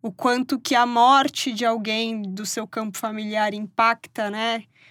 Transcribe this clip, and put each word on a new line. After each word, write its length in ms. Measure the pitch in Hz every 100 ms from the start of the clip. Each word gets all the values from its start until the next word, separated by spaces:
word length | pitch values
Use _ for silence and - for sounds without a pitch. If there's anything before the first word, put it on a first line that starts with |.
o 100 | 226
quanto 460 | - 247 247 254 254
que 140 | -
a 120 | 240 240
morte 640 | 240 240 269 269 - 269
de 120 | 220
alguém 580 | 233 226 214 220 226 226
do 220 | 196 190 208
seu 200 | - 226
campo 300 | 226 220 185
familiar 540 | 220 214 214 214 214
impacta, 760 | 208 214 - 226 233 - - 208
né? 340 | 214 226 226 220 _ _